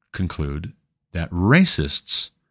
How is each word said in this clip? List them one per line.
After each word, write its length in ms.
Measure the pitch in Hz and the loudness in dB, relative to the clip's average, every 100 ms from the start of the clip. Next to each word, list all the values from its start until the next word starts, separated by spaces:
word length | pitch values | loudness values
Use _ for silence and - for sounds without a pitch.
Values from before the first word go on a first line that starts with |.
| _ | _
conclude 600 | - 92 - 73 73 78 - _ _ _ | -6 -6 -4 -6 -6 -10 -16 _ _ _
that 180 | 87 82 | -8 -6
racists 1000 | 87 95 151 185 - 71 - - - - _ _ | 0 4 6 4 2 -2 -4 -4 -4 -4 _ _